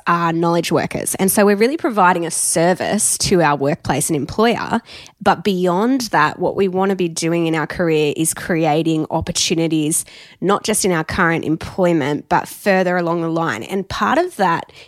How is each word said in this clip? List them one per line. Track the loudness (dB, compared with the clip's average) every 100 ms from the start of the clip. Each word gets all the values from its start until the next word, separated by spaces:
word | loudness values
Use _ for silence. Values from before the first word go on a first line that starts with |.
| 0
are | 0 0
knowledge | 0 2 2 0
workers. | 0 -2 -4 -6 -2
And | 0
so | 4 4
we're | 4
really | 2 0
providing | -2 4 4 4 -2
a |
service | -4 -2 2 2 2 0 -2 -2 -2
to | 0 2
our | 2 2
workplace | 0 -2 -2 -2 -2
and | -4
employer. | -4 0 2 0 -2 -4 -6 -18 -20 _
But | 0 0
beyond | 0 0 2 2 2 0 0
that, | 2 2 0
what | -2 0
we | 0
want | 0 0
to | 0
be | -2
doing | -2 -2 0 0
in | -2
our | -4
career | -2 0 2 0 0
is | -2 -4
creating | -4 0 2 2 2 0 -2
opportunities, | -4 -4 -4 -2 0 0 0 0 -2 -6 -16 -20 -4
not | 0 0
just | 0 0 0
in |
our | 0
current | -2 0 0 0
employment, | -2 -4 -4 0 2 2 0 -4 -2
but | -2 -2
further | -4 0 2 2 0
along | -2 -2
the | -2
line. | -2 -2 -4
And | -6 -6 -6
part | -2 0 0
of | -2 0
that | 0 0 -6 -20